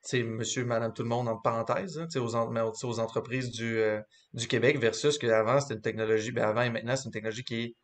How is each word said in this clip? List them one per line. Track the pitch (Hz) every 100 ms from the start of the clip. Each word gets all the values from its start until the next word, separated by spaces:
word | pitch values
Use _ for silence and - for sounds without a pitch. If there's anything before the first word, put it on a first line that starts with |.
tu | - 131
sais, |
monsieur, | 113 113 117 -
madame, | 120 117 113
tout | 107
le | 117
monde, | 117 120
entre | 110
parenthèses, | 123 117 113 123 196 151
hein, | 165
tu |
sais, | 131
aux | 117 117
en-, | 117
mais, | 117
tu | 113 107
sais, | 123
aux | 113
entreprises | 113 113 113 131 123
du, | 110 117 113
euh, | 110 107 107 _ _
du | - 117
Québec | 120 120 147
versus | 113 110 147 147
que | 120
avant, | 110 110 135
c'était | 139
une | 110
technologie, | 117 107 110 110 107
ben | 123
avant | 107 110
et | 123
maintenant, | 113 113 131
c'est | 117
une |
technologie | 107 110 110
qui | 127 113
est | 117 117